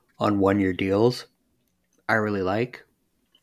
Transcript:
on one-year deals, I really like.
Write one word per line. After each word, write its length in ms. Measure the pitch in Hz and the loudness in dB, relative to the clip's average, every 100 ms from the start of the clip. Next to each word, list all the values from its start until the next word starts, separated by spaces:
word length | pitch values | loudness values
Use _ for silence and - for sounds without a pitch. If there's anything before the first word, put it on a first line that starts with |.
| _ - | _ -4
on 200 | 107 101 | -2 2
one-year 320 | 98 101 95 | 2 2 0
deals, 540 | 87 98 98 117 123 - _ _ _ _ _ _ _ - | -2 0 2 2 0 -8 _ _ _ _ _ _ _ -4
I 60 | |
really 280 | 110 107 101 | -2 -2 -2
like. 420 | 92 104 127 - - _ _ _ _ _ | -2 -2 -4 -8 -20 _ _ _ _ _